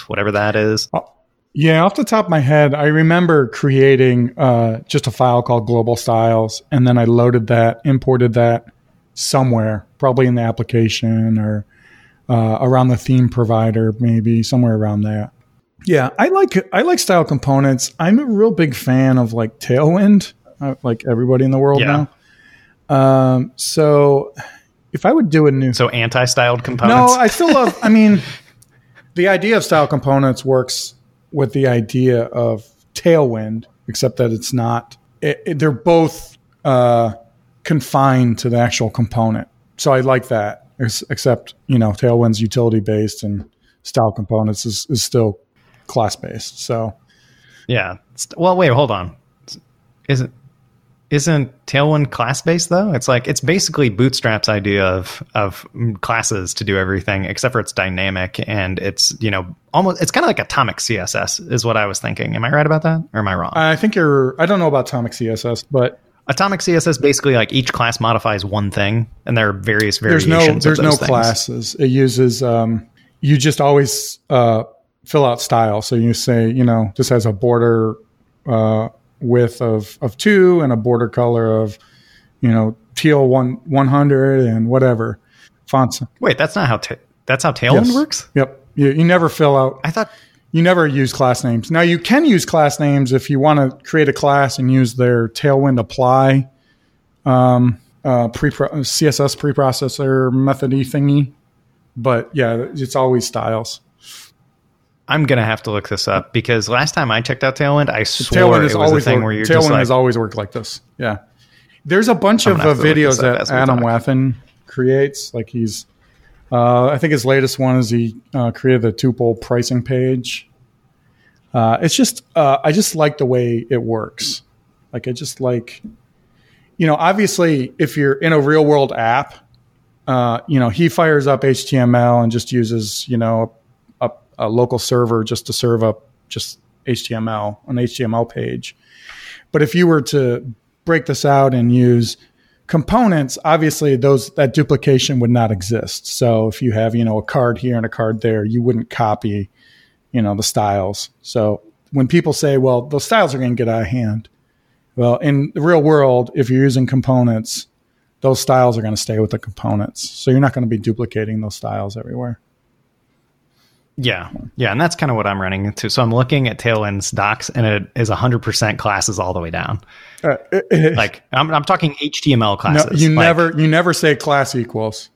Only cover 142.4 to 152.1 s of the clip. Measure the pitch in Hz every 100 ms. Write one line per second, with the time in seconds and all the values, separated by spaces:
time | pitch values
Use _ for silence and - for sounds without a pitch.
142.4 | _ _ - 170 - 220 226 165 135 -
143.4 | 160 160 156 151 151 131 139 135 - -
144.4 | 123 160 143 143 - 135 - 131 120 120
145.4 | 113 101 92 113 90 - - - 123 113
146.4 | 110 107 127 107 113 117 113 107 104 147
147.4 | 120 113 127 117 110 - 113 110 117 110
148.4 | 104 120 120 117 113 - 110 107 110 101
149.4 | 98 _ _ _ _ _ _ 123 104 101
150.4 | 107 - 104 101 95 101 - _ - 123
151.4 | 107 104 - _ _ 139 127